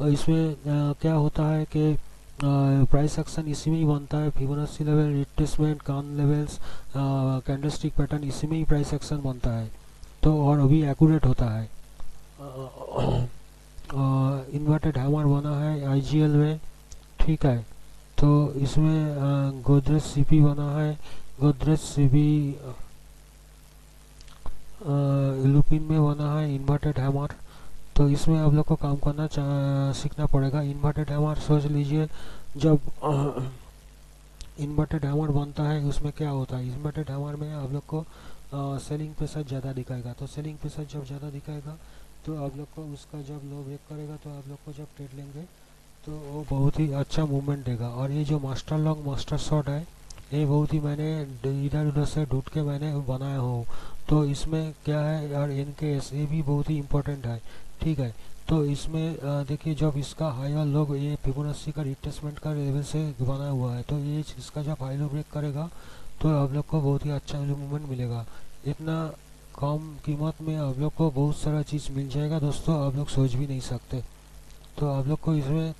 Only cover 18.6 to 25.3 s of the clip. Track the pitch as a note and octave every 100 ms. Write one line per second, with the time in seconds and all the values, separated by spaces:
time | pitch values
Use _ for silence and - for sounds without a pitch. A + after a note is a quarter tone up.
18.6 | C3+ - D#3 D#3 D3+ D3 C#3 C#3 C#3 C3+
19.6 | B2 C#3+ C3+ D3+ - D3 C#3 D#3 D3 C#3+
20.6 | C#3+ D3 D3+ D3+ - - - - D3 C3
21.6 | D3+ D#3 - - C3+ C#3+ D3 D3+ C#3 C#3
22.6 | C3 - - - - - - - - -
23.6 | - - - - - - - - - -
24.6 | - - F3 C#3+ C#3 C#3 C#3